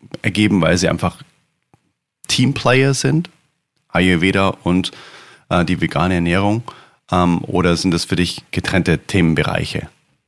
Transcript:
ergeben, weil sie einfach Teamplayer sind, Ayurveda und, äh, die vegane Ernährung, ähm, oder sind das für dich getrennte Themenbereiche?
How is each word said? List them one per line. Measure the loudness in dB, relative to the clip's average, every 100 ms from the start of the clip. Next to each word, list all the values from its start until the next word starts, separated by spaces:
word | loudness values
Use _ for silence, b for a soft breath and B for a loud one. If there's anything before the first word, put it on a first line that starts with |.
| -20 -8
ergeben, | -4 0 2 4
weil | 2 2
sie | 0
einfach | -2 -4 -6 -14 _ _ _ _ _ _ _ _ _ -6
Teamplayer | 0 0 0 2 4 2
sind, | 0 0 0 -2 _ _ _ _ _ _
Ayurveda | 0 2 2 2 2 0 -2
und, | -2 -2 -2 B B B B B -2
äh, | 0
die | 0 -2
vegane | -2 -2 0
Ernährung, | 0 0 0 0 -2 -6 B B B _
ähm, | 0 2 0
oder | -2 0 2 2
sind | 0
das | -2
für | -2 -2
dich | -2 -4 -10
getrennte | -8 -2 0 0 0
Themenbereiche? | 0 0 2 2 0 -2 -4 -8 -10 _ _ _